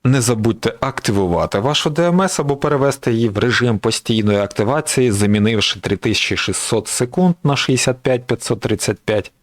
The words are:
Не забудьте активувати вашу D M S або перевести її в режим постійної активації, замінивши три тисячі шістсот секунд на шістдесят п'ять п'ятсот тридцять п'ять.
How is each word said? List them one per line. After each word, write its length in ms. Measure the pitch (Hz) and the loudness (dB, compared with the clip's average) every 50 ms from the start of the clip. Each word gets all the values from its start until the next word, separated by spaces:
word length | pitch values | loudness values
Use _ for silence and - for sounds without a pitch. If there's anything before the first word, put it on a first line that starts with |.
| _ | _
Не 180 | 127 135 135 | 2 2 2
забудьте 520 | 117 123 123 110 107 113 110 - - 113 - - | 2 0 0 2 0 0 0 0 -4 -4 -4 -2
активувати 800 | - 135 - - - - 104 101 98 90 85 80 85 - - 101 | -6 -6 -6 -6 -4 -2 0 2 2 2 2 0 0 0 -2 -2
вашу 300 | 101 139 151 - - 165 | 0 0 -2 0 -2 -2
D 220 | 147 165 170 175 | 0 0 0 2
M 40 | 170 | 2
S 260 | 185 190 180 - - | 2 2 0 -2 -2
або 160 | 151 139 143 | -2 -2 -2
перевести 560 | 135 - 147 147 139 139 139 131 - - 123 117 | 0 0 0 2 2 2 0 0 0 -2 -2 0
її 160 | 113 117 113 | 2 0 0
в 80 | 98 | 0
режим 420 | 104 107 123 117 - 120 123 113 98 | 0 0 2 2 2 2 2 0 0
постійної 580 | - 113 - - _ - 117 110 101 104 104 | 0 -2 -2 -2 _ -2 0 2 2 2 2
активації, 720 | 101 101 98 - - 104 107 139 156 151 - - 135 127 123 | 2 0 -2 -2 -2 0 0 0 -2 -2 -2 0 2 2 2
замінивши 680 | 101 101 107 104 104 107 104 110 113 104 98 - - 90 | 2 2 2 2 4 4 2 2 2 0 0 -2 -4 -6
три 180 | - - 101 | -4 -4 -4
тисячі 400 | 92 - 113 104 - - - 98 | -2 0 -2 0 0 0 -2 -2
шістсот 500 | - - - 95 - - - - - - | -4 -2 -4 -4 -4 -4 -2 -2 -2 -2
секунд 480 | - - - - 123 - 185 185 180 170 _ - | -4 -4 -4 -4 -2 0 2 2 2 2 _ 0
на 120 | 143 139 | -2 0
шістдесят 420 | - - - 131 123 - 131 127 | 0 0 0 0 0 0 -2 -2
п'ять 260 | 127 _ 135 127 123 123 | -2 _ -2 -2 0 0
п'ятсот 360 | - 123 - - - 120 - | -4 -4 -4 -2 -6 -4 -4
тридцять 400 | - 110 107 95 - - 107 - | -2 -2 -2 -2 0 -4 -4 -4
п'ять. 320 | _ - 107 104 104 - _ _ | _ -2 -2 -2 -2 -6 _ _